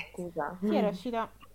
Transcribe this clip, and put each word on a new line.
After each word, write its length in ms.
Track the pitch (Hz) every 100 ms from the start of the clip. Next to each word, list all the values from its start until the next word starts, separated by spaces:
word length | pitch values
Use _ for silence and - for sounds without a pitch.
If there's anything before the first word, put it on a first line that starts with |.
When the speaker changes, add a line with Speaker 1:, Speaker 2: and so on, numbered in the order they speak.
| -
Speaker 1:
scusa? 460 | - 175 170 147 180
Speaker 2:
Sì, 140 | 202 208
era 120 | 202
uscita 400 | 185 247 226 214 - -